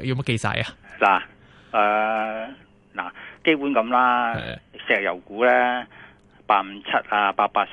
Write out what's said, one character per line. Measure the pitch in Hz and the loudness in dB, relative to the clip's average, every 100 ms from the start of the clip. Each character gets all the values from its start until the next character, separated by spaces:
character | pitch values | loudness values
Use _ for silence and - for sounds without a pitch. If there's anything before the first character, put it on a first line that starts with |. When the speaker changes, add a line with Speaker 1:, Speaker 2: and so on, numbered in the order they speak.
Speaker 1:
有 | 120 131 | -4 -4
冇 | |
有 | |
記 | 135 113 | -2 -2
晒 | 107 | 0
啊？ | - - - - - | -2 -4 -8 -20 0
Speaker 2:
嗱， | 101 92 - - - - - | 4 4 0 -14 -20 -20 -4
呃， | 113 104 107 107 110 110 110 113 135 - _ _ 98 | 0 2 2 0 -2 -4 -6 -10 -14 -20 _ _ -12
嗱， | 90 - - - - | -12 -12 -20 -4 0
基 | 151 | 0
本 | 143 | 2
咁 | 131 113 | 0 0
啦， | 123 123 120 120 113 | 2 2 2 0 -4
Speaker 1:
係。 | 57 - - 110 - 110 | -8 -12 -16 -18 -2 -2
Speaker 2:
石 | |
油 | 98 90 | 0 -6
股 | - 101 123 | -10 0 4
呢， | 123 123 123 120 - - - _ _ - | 4 2 -2 -8 -16 -20 -20 _ _ 0
八 | 101 | 2
五 | 95 | 2
七 | 101 - 123 - | -8 -4 -2 0
啊、 | 104 101 | 2 2
八 | 98 104 | 2 0
八 | - 98 | 2 -2